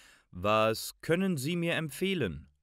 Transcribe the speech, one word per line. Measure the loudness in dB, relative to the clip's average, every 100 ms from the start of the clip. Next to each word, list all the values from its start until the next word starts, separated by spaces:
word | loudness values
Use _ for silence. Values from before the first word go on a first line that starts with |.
| -20 _ _
„Was | -4 2 4 4 2 -4 -10
können | -2 0 2 0
Sie | -2 -2
mir | 0 -2
empfehlen?“, | -4 -4 -2 0 -2 -4 -12 _